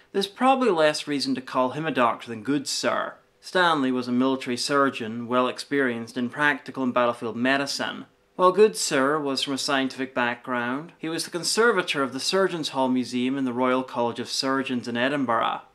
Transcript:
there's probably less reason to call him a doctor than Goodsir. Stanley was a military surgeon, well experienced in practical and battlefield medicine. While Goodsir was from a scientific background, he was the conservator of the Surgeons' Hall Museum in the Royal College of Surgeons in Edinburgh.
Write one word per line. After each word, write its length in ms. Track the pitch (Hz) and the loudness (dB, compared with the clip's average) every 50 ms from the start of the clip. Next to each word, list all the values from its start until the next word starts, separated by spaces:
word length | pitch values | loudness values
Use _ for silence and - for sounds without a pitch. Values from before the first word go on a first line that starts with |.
| _ _ - | _ _ -4
there's 140 | 196 196 185 | -2 -2 -4
probably 420 | - - 247 262 269 254 254 233 | -2 0 4 4 4 4 4 2
less 380 | 185 160 156 151 151 - - - | 4 4 4 4 2 0 -2 -4
reason 280 | 147 139 127 135 131 | -4 -2 0 -2 -2
to 60 | 123 | -4
call 300 | 127 - - 135 127 127 | -4 -4 -2 0 0 0
him 140 | 127 151 160 | -2 -4 -4
a 60 | 160 | -2
doctor 380 | - 135 123 113 110 - - - | 2 2 2 2 2 0 -6 -10
than 160 | 117 110 104 | -10 -8 -4
Goodsir. 680 | 127 143 147 123 - - - - 120 - 101 - - - - _ _ _ _ | -2 -2 -2 -2 -4 -4 -2 0 0 0 0 -2 -4 -8 -14 _ _ _ _
Stanley 500 | - - - 185 180 170 160 147 131 131 | -10 -2 2 4 4 4 4 4 2 2
was 160 | 127 127 120 123 | 0 0 0 0
a 60 | 123 | 2
military 420 | 123 131 135 135 131 - 127 120 | 2 2 2 2 0 -2 -4 -4
surgeon, 720 | 120 - - 143 143 139 135 123 - 120 107 113 120 117 113 | -4 -2 0 2 4 2 2 0 -2 -6 -6 -6 -8 -4 0
well 200 | 123 127 127 123 | 2 2 2 2
experienced 680 | 117 - - - 143 139 135 127 117 117 117 113 - | -2 -6 -8 -4 0 0 0 0 0 -4 -6 -8 -6
in 140 | 127 123 120 | -4 -6 -4
practical 540 | - 151 151 147 143 135 - - 117 139 131 | -2 0 2 2 2 0 -4 -10 -6 -4 -2
and 100 | 123 120 | 0 2
battlefield 420 | 123 120 120 117 - 123 113 107 | 2 2 2 0 -2 -4 -6 -4
medicine. 680 | 117 120 131 139 139 143 135 - - 120 107 104 104 - - _ _ _ _ _ | 0 0 2 2 2 0 -2 -4 -6 -6 -6 -8 -10 -12 -18 _ _ _ _ _
While 160 | - 185 180 | 2 4 4
Goodsir 680 | 180 190 214 214 - - - - 160 135 131 139 151 156 | 6 6 6 6 4 2 -4 0 2 2 2 2 2 0
was 220 | 147 139 139 131 - | -2 -2 -2 -2 -2
from 100 | 143 139 | -4 -4
a 60 | 131 | -4
scientific 560 | - - 143 135 131 127 - 127 131 131 - | -2 -2 0 0 0 -2 -4 -6 -8 -4 -2
background, 760 | 135 123 120 120 - - 131 127 120 120 123 127 143 160 175 - _ | -2 0 0 -2 -4 -6 -4 -4 -2 -2 -2 -4 -6 -8 -12 -14 _
he 100 | - 160 | -8 -6
was 160 | 165 160 160 | -6 -6 -6
the 60 | - | -6
conservator 720 | - 175 165 - - 214 226 240 220 185 175 - - 147 | -8 -6 -4 -2 2 4 4 4 4 2 0 0 0 -2
of 120 | 139 123 120 | -2 -2 -4
the 60 | 135 | -4
Surgeons' 500 | - - - 190 196 180 180 165 143 - | -4 0 2 2 2 2 0 -2 -6 -4
Hall 200 | - 135 131 127 | -2 0 2 2
Museum 480 | 127 127 123 117 127 127 123 127 135 139 | 2 0 0 -2 -2 -2 0 0 0 -2
in 80 | 135 | -2
the 80 | 127 117 | -2 0
Royal 300 | 123 127 127 127 131 127 | 0 2 2 2 0 -2
College 360 | 127 - 127 120 117 117 123 | -2 -2 -2 -2 -2 -2 -4
of 80 | 117 98 | -6 -6
Surgeons 600 | - - - 135 135 135 127 135 131 120 110 120 | -4 -2 -2 0 0 -2 -2 -2 -4 -4 -4 -4
in 100 | 117 117 | -2 0
Edinburgh. 640 | 123 135 147 143 135 117 117 110 113 110 - - - _ | 0 0 0 0 0 2 2 2 2 0 -2 -4 -8 _